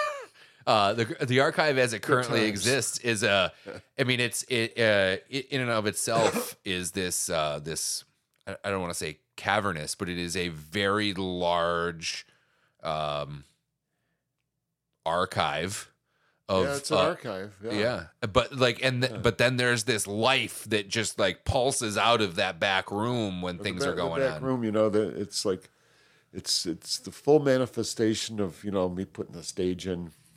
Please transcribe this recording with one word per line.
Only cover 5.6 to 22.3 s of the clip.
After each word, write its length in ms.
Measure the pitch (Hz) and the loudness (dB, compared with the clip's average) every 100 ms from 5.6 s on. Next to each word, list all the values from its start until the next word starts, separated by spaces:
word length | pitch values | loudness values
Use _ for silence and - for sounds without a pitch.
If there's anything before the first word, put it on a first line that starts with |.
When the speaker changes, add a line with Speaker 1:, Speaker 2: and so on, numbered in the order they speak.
Speaker 1:
and 100 | 123 | 0
of 160 | 113 104 | 0 0
itself 720 | - - 113 110 233 240 - | -2 0 2 2 2 -6 -8
<coughs> 40 | |
is 280 | 101 90 87 | -4 -4 -4
this, 360 | 98 90 - - | -4 -2 -2 -2
uh, 300 | 82 76 73 | 0 0 -2
this, 420 | 76 78 - - - _ _ _ - | -6 -6 -6 -6 -10 _ _ _ -14
I, 100 | 98 | -8
I 60 | 101 | -4
don't 100 | 98 | -4
wanna 140 | 87 | -4
say 240 | 85 78 76 _ - | -6 -8 -10 _ -6
cavernous, 580 | 101 104 101 82 76 | 0 2 2 -2 -6
but 140 | - 92 | -6 -4
it 100 | 87 | -4
is 180 | 87 90 | -4 -4
a 120 | 87 | -4
very 640 | 78 76 104 98 101 104 | -6 -6 -2 0 2 0
large, 1120 | 92 92 90 87 87 85 85 87 82 82 - - _ _ _ _ _ | -2 -4 0 0 2 2 0 -2 -4 -8 -8 -12 _ _ _ _ _
um, 600 | 78 78 76 73 71 73 71 _ _ _ _ _ _ _ _ _ _ _ _ _ _ _ 80 | -6 -4 -4 -4 -6 -12 -16 _ _ _ _ _ _ _ _ _ _ _ _ _ _ _ -2
archive 840 | 85 92 107 78 73 90 101 - _ _ _ _ _ - | 0 0 0 0 0 -4 -6 -12 _ _ _ _ _ 0
of, 160 | 95 135 | 2 2
Speaker 2:
Yeah, 100 | 139 | -2
it's 140 | - | 0
an 60 | 156 | 2
Speaker 1:
uh, 40 | |
Speaker 2:
archive, 560 | 160 175 123 95 104 95 | 2 0 -8 -8 -10 -12
yeah. 80 | 110 | -6
Speaker 1:
yeah. 320 | 104 113 107 80 - 113 | 0 0 -2 -8 -8 0
But, 220 | 110 113 135 | 2 2 2
like, 260 | 123 113 | 2 2
and 180 | 131 127 | 0 0
th-, 100 | 127 | -2
Speaker 2:
Yeah. 60 | 110 | 0
Speaker 1:
but 200 | 120 117 | 0 4
then 180 | 120 127 | 2 4
there's 280 | 123 120 | 2 2
this 220 | 104 110 98 | 2 0 0
life 580 | 104 127 131 110 - | 2 2 2 0 -8
that 240 | 110 107 98 | -2 -2 0
just, 300 | 113 101 - | -2 -2 2
like, 260 | 98 87 | 0 0
pulses 520 | - 135 127 131 113 104 | -2 0 2 0 -2 2
out 240 | 110 120 | 4 4
of 160 | 101 | 2